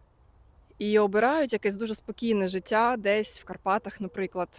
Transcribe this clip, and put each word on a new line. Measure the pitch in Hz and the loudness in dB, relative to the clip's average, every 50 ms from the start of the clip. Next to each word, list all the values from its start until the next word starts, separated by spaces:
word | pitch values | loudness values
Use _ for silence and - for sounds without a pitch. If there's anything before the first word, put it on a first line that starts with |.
| _ _ _ _ _ - _ - - - _ - - _ - - | _ _ _ _ _ -20 _ -20 -20 -20 _ -20 -20 _ -10 -6
і | 208 208 208 214 | -2 2 4 4
обирають | 208 202 190 208 226 254 294 320 294 240 226 | 4 4 4 4 4 4 4 2 2 0 -2
якесь | 208 - 208 196 196 | -2 0 -2 -2 -2
дуже | 233 220 220 | -4 -4 -4
спокійне | - - - 214 - 240 233 220 202 190 185 | -6 -6 -8 -10 -4 0 0 2 2 2 0
життя | 190 185 180 - 226 214 233 240 254 233 | -2 -4 -4 0 0 2 2 2 0 0
десь | 196 196 202 214 214 - - - | 0 0 2 2 0 -2 -6 -8
в | - | -10
Карпатах, | - 185 - - 190 190 220 - 196 - - | -12 -14 -6 -2 -2 -2 0 -2 -6 -10 -8
наприклад. | 208 185 - - 190 180 - 185 175 - - | -10 -8 -6 -6 -6 -6 -4 -6 -6 -6 -8